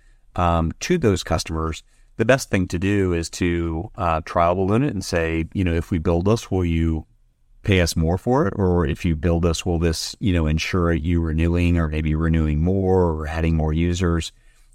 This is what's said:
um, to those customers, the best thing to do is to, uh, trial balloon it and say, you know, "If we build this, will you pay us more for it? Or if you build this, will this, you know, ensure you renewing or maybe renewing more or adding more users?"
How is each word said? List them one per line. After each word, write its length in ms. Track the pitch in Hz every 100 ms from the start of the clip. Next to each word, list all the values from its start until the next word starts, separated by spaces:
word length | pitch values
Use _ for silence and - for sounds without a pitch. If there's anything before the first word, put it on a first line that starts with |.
| _ _ _ -
um, 380 | 87 85 82 -
to 180 | - 180
those 240 | 123 92
customers, 600 | - 80 - 80 80 82 - _ - -
the 80 | 117
best 260 | 131 -
thing 160 | 98 90
to 100 | 90
do 360 | 95 101 95
is 180 | 85 82
to, 580 | - 90 85 85 80 90 -
uh, 260 | 87 80 -
trial 280 | 87 85
balloon 300 | 90 95 110
it 100 | 147
and 100 | 92
say, 420 | - 87 82 82 80
you 100 | -
know, 100 | 87
"If 160 | 82 -
we 80 | 90
build 280 | 82 85 92
this, 260 | 117 -
will 140 | 95 87
you 420 | 82 82 78 - _ _ _ _ -
pay 180 | - 95
us 140 | 85 -
more 240 | 80 92
for 260 | - 131 156
it? 80 | -
Or 280 | 92 87 76
if 180 | -
you 120 | 90 78
build 260 | 87 82
this, 240 | 85 82 95
will 140 | 85
this, 360 | 85 80 - -
you 140 | 107
know, 120 | 87 78
ensure 480 | 80 - 95 85
you 260 | 82 78 85
renewing 600 | 82 78 85 87 85 85
or 80 | 78
maybe 260 | 78 80
renewing 480 | 78 82 80 78 76
more 440 | 85 98 92 92 87
or 220 | 78 78
adding 280 | 82 82 80
more 180 | 78
users?" 580 | 78 87 87 92 82 - - - _ _